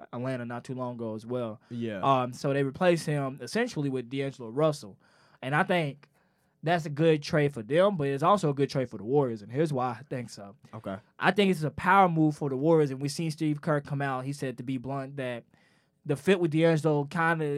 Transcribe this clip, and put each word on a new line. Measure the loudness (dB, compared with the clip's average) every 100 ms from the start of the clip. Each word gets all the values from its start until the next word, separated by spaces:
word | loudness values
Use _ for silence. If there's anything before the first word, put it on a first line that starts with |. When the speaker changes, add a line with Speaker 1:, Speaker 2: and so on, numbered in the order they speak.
| -8
Speaker 1:
Atlanta | -8 -6 -6 -8
not | -10 -10
too |
long | -8 -8 -8
ago | -8 -8
as | -6
well. | -6 -6 -8 _
Speaker 2:
Yeah. | -8 -6 -2
Speaker 1:
Um, | 2 2 0
so | -4 -2
they | 0
replaced | 0 2 2 2 0
him | -2 -4 -8
essentially | -6 -4 -2 -2 -4
with | -4 -4
D'Angelo | -6 -6 -8 -8
Russell. | 0 0 0 -8 -20 _ _ _ _
And | -2 0
I |
think | 2 0 0 -6 _ _ _ _ _ _
that's | 0 0 0
a |
good | 2 4 4
trade | 2 2 2
for | 0
them, | 0 2 4 2
but | 0
it's | 2
also | 4 4 2
a |
good | 0 0
trade | 0 -4
for | -6
the |
Warriors. | 0 2 2 0
And | -6
here's | -2 0
why | 0 -2
I | -6 -8
think | -10 -10
so. | -14 -16 -18 -18
Speaker 2:
Okay. | -14 -10 -10 -12 -2
Speaker 1:
I | 2
think | 4 2
it's | 2
a | -2
power | -2 4 6 6
move | 6 2 2
for | -2
the | 0
Warriors. | 4 6 4
And | 0
we've | -6
seen | -4 -4
Steve | -2 -2 -2
Kerr | 0 -2
come | -2 -4
out. | -2 -4 -6
He |
said, | -6 -6 -6
to |
be | -6 -6
blunt, | -6 -8 -8 -8
that | -8 -8 -12 _ _ _ _ _ -4
the | -2
fit | 2 2
with | 2
D'Angelo | 4 4 4 4 2 0
kinda, | 0 0 0 0